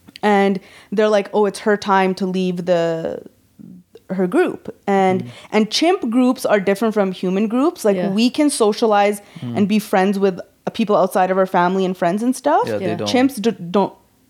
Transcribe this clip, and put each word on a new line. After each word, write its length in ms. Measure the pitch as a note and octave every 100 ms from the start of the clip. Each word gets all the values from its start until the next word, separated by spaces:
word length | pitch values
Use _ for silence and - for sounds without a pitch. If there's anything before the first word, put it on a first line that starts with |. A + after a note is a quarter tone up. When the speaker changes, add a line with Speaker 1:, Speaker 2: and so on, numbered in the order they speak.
| - -
Speaker 1:
and 360 | G#3 G3+ G3 F#3 - - -
they're 180 | G3 G#3+
like, 200 | G#3 G3+
"Oh, 120 | - G3+
it's 140 | F#3+
her 180 | - G#3
time 380 | - F#3+ F#3+ F#3
to 100 | F#3+
leave 400 | F#3 F#3 F3+ F3+
the, 560 | F3 E3 E3 E3 - - _ _ _ - F#3 _ - _
her 160 | F#3+ F#3
group." 460 | C4 F4 - - - -
And, 380 | G3 F#3+ F#3 B2
Speaker 2:
Mm. 40 | - -
Speaker 1:
and 180 | G#3+ G#3+
chimp 380 | - D#4+ F#4+ C#4+
groups 340 | A#3 B3 B3+ -
are 140 | G#3+
different 360 | F#3+ G3 A3+ G#3+
from 160 | F#3+
human 360 | F#3 F#3 F#3+ A3
groups. 380 | B3 D4 F4 A3
Like, 100 | G3
Speaker 3:
Yeah. 120 | F#3+
Speaker 1:
we 220 | G3 A#3+
can 180 | B3 D4
socialize 720 | C#4+ G#3+ G#3 A3 G3+ G3+ G#3 - -
Speaker 2:
Mm. 160 | B2 A#2+
Speaker 1:
and 100 | G3
be 100 | G#3+
friends 400 | - G3 F#3+ G3
with, 220 | G3 F#3
uh, 320 | - _ -
people 220 | - A3 G3
outside 340 | F#3+ G3+ F#3
of 80 | F#3+
our 80 | F#3+
family 400 | F#3+ F3 F#3+ F#3
and 100 | F#3
friends 280 | F3 G3+
and 120 | A#3+ B3+
stuff. 280 | - E4+ A4+
Speaker 2:
Yeah, 100 | G#3+
they 60 | F#3+
Speaker 3:
Yeah. 80 | G#3+
Speaker 2:
don't. 120 | -
Speaker 1:
Chimps 300 | B3+ C4 C4
d-, 120 | G#3+ - E3+
don't, 240 | G3+ F#3+ - _ _ _